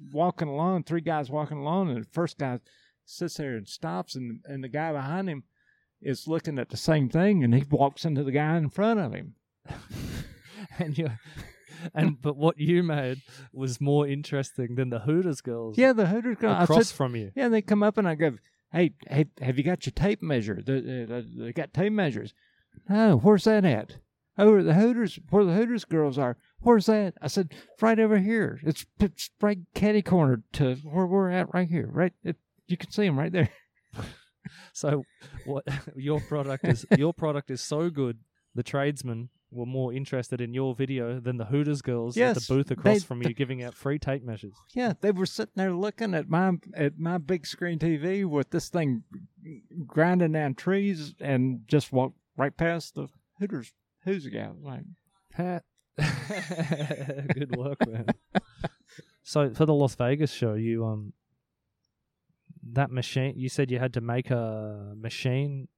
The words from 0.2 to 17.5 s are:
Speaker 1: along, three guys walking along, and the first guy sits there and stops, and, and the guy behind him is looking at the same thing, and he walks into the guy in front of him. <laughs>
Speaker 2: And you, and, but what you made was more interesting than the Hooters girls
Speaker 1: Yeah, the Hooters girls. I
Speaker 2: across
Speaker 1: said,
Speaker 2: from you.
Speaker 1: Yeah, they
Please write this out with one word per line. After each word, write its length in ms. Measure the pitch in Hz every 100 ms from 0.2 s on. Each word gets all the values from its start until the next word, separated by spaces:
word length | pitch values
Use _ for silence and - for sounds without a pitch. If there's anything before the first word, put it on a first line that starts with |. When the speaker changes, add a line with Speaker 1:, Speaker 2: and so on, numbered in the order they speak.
| 175 - 156
Speaker 1:
along, 360 | 139 175 185
three 160 | 143 170
guys 280 | 160 156 127
walking 300 | 151 147 151
along, 320 | 143 180 185
and 140 | 120
the 40 | 110
first 280 | - 170 -
guy 220 | 135 123 _ _ _ _
sits 320 | - - 165 -
there 180 | 143 117
and 100 | 101
stops, 460 | - 165 175 175
and, 260 | 131 123 117 -
and 160 | 139
the 60 | 131
guy 240 | 147 160
behind 360 | 147 135 175 190
him 140 | 143 - _ _ _ _ _
is 280 | 139 127 -
looking 300 | 165 160 139
at 80 | 117
the 80 | 120
same 320 | - 156 127
thing, 340 | 160 196 196
and 100 | 123
he 100 | 123 139
walks 360 | 143 139 -
into 180 | 165 139
the 80 | 139
guy 260 | 139 151 170
in 120 | 151
front 320 | - 214 226
of 120 | 143
him. 200 | 95 - - _ _ -
<laughs> 80 | - - - - - - - - 214 196 -
Speaker 2:
And 180 | 165 147
you, 100 | 156 110 - - - - - 160 170
and, 260 | 151 160 135
but 160 | 147 139
what 220 | 156 156
you 240 | 147 175
made 360 | 175 147 131 135 - - 131
was 280 | 131 131 117
more 280 | 143 147 147
interesting 640 | 139 147 143 135 - 120
than 160 | 123 127
the 100 | 117
Hooters 400 | 117 165 185 135
girls 380 | 127 117 113 110
Speaker 1:
Yeah, 140 | 262
the 140 | 226 180
Hooters 300 | 220 240 208
girls. 180 | 220 180
I 80 |
Speaker 2:
across 240 | 170 160 226
Speaker 1:
said, 80 | -
Speaker 2:
from 180 | 135
you. 160 | 117 101 -
Speaker 1:
Yeah, 120 |
they 140 | 247